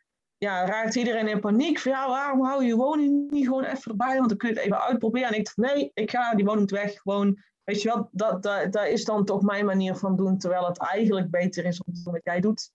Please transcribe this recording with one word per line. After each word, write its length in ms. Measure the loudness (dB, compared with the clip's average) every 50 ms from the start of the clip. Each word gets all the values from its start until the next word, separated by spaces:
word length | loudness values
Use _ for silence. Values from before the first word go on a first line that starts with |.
| _ _ _ _ _ _ _ -6
ja, 280 | -4 -2 0 0 0
raakte 320 | 0 0 0 -2 0 0 0
iedereen 300 | 0 0 0 0 0 0
in 120 | 0 0
paniek. 380 | 2 2 4 4 4 2 0 0
Van, 140 | 0 0
"Ja, 160 | 0 0 0 -2
waarom 360 | -2 -2 -2 0 0 0 2
hou 180 | 2 2 2
je 60 | 2 2
je 80 | 2
woning 540 | 2 2 2 2 2 2 4 2 2 0 0
niet 160 | 0 0 0
gewoon 180 | 2 0 0 -2
even 260 | -4 -6 -6 -6 -6
erbij? 260 | -4 -2 0 0 2
Want 120 | 2 2 2
dan 100 | 0 0
kun 100 | -2 -2
je 60 | -2
het 100 | 0 0
even 160 | 0 0 0
uitproberen." 460 | 0 0 0 0 0 0 0 0 0 0
En 60 | -2 -2
ik 60 | -4
dacht, 120 | -4 -2
"Nee, 340 | 0 0 2 2 0 -2 -2 -4
ik 160 | -6 -4 -2
ga, 240 | 0 0 0 2 2
die 100 | 2 2
woning 260 | 2 2 2 0 0
moet 100 | -2 -4
weg." 200 | -4 -6 -8 -8
Gewoon, 380 | -6 -4 0 2 2 2 0 0 -6 _ _ _ _
weet 180 | -4 -2 -2
je 60 | 0 0
wel, 200 | 0 -2 -4 -4
dat, 300 | -4 -2 0 0 0 -2
dat, 300 | -2 -2 -2 -2 -2 0
dat 140 | 0 0 0
is 180 | 0 0 0 0
dan 200 | 0 0 0 2
toch 180 | 0 2 2
mijn 220 | 2 2 2 2 0
manier 300 | 0 2 0 0 0 -2
van 220 | -2 -2 0 0
doen. 220 | 2 2 2 2 0
Terwijl 280 | 0 0 0 0 0
het 120 | -2 -2 -4
eigenlijk 520 | -4 -4 0 2 2 2 2 0 0 0
beter 340 | 0 0 0 0 -2 -2 -2
is 180 | -2 -4 -4 -6
om 80 | -10 -10
te 80 | -10
doen 100 | -8 -8
wat 120 | -8 -6 -4
jij 160 | -2 0 0
doet, 300 | 2 2 0 -2 -6 -14